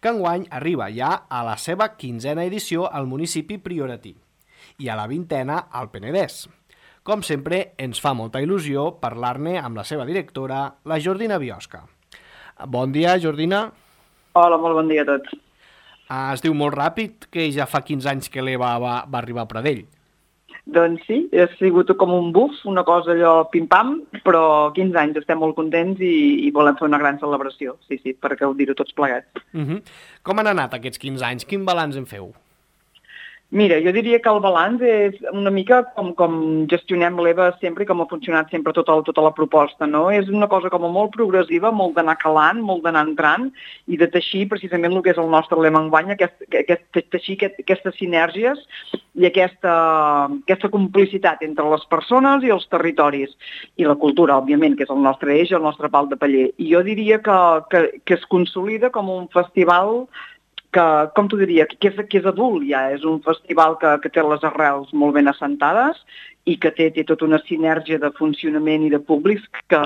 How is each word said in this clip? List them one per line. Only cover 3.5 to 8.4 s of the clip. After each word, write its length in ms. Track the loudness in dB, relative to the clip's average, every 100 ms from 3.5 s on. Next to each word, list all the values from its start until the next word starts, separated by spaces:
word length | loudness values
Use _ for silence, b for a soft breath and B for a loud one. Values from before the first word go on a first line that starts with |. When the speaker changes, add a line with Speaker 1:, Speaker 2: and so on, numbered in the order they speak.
| -12
Speaker 1:
prioratí 540 | -10 -8 -8 -10 -16 -20 _ _ b b b b
i 100 | -10
a 60 | -8
la 80 | -6
vintena 560 | -8 -6 -6 -4 -6 -8
al 220 | -12 -12
Penedès. 560 | -14 -8 -6 -6 -8 -20 _ _ b b b
Com 180 | -6 -6
sempre, 540 | -4 -8 -4 -6 -6 -10
ens 240 | -12 -6
fa 140 | -6 -6
molta 240 | -8 -8